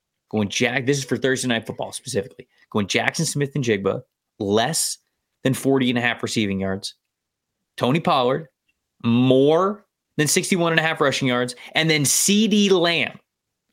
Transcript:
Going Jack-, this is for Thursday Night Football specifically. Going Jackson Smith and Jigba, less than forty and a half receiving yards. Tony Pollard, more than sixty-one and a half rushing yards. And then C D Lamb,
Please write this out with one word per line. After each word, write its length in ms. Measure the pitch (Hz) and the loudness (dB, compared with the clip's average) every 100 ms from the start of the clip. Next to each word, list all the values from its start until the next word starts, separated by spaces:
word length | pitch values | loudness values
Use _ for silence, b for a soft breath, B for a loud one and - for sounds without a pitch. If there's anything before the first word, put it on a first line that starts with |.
| _ _ _ | _ _ _
Going 180 | 107 101 | -4 -2
Jack-, 380 | - 120 127 123 | 0 0 0 0
this 120 | 143 | -2
is 60 | |
for 120 | 135 120 | 0 -2
Thursday 320 | 135 131 127 | 0 -2 0
Night 180 | 113 113 | -2 -4
Football 260 | - 101 | -10 -10
specifically. 540 | - - 113 - - - b b | -12 -6 -6 -6 -12 -20 b b
Going 160 | 107 101 | -4 -2
Jackson 400 | 117 113 - 160 | 0 -2 -2 -4
Smith 260 | 143 139 | -2 -2
and 100 | 151 | -2
Jigba, 380 | 120 101 101 120 - _ _ - | 0 0 0 -2 -8 _ _ -8
less 600 | 101 104 123 165 - - _ _ _ _ | 0 2 2 -2 -4 -6 _ _ _ _
than 120 | 135 | -2
forty 360 | 127 135 135 127 | 0 2 2 2
and 80 | 120 | 0
a 40 | |
half 200 | 120 117 | -2 -2
receiving 380 | 117 - 101 98 | -4 -2 0 0
yards. 340 | 95 95 - - _ _ _ _ _ _ _ - | -2 -4 -8 -16 _ _ _ _ _ _ _ -4
Tony 240 | 123 160 | 0 0
Pollard, 460 | 170 147 123 147 160 _ _ _ _ _ | 2 2 2 -2 -6 _ _ _ _ _
more 840 | 117 117 127 131 139 165 190 208 _ _ _ - | 0 2 4 6 6 4 2 -4 _ _ _ -2
than 100 | 151 | 0
sixty-one 440 | 190 165 185 170 | 0 0 0 2
and 80 | 165 | 0
a 20 | |
half 180 | 160 156 | -2 0
rushing 280 | 143 131 135 | -2 0 -2
yards. 260 | 123 123 - B | -2 -4 -8 B
And 160 | - 160 | -2 0
then 140 | 156 | 0
C 420 | 135 - - 202 220 | 0 0 2 2 2
D 220 | 208 202 | 2 4
Lamb, 480 | 190 170 165 117 - _ _ _ _ _ | 2 2 0 -4 -8 _ _ _ _ _